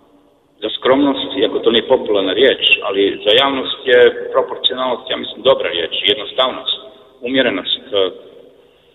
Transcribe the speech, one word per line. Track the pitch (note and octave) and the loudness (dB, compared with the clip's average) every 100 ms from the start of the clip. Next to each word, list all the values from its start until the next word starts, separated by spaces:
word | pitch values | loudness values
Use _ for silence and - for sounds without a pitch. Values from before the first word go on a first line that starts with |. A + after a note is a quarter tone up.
| _ _ _ _ _ _ | _ _ _ _ _ _
za | G#2+ | -8
skromnost, | - B2 C3+ C#3+ C3+ - - | -2 0 2 2 -2 -6 -2
iako | G#2+ G#2 | -2 0
to | A2 | 0
nije | A#2 - | 2 4
popularna | B2+ A#2 G2+ F#2+ | 2 2 0 0
riječ, | G2 C3 F#2+ - - | 2 2 4 2 0
ali | G#2 G2 G2 - | 0 0 0 0
za | G#2 A#2 | 2 2
javnost | C#3 C3+ A#2 - | 2 0 -6 -6
je | B2+ B2 A#2+ - - | 2 6 6 4 -2
proporcionalnost, | C3+ B2 A#2 - C3 C3 A#2 - | -2 -2 -2 -4 -2 -4 -6 -6
ja | A2+ | -8
mislim, | - G#2 | -8 0
dobra | B2 A#2 F2+ | 2 2 0
riječ, | E2+ E2 - G2+ | -4 -4 -2 -2
jednostavnost, | G#2 G2 - B2+ D#2+ - - - - - _ | -2 -4 -2 -2 -2 -6 -8 -10 -20 -20 _
umjerenost. | A#2+ C3+ A#2+ F#2+ F2 - - | -4 0 0 -2 -4 -8 -4
E, | G2+ F#2 E2 - - - _ _ _ _ | -2 -2 -4 -18 -20 -20 _ _ _ _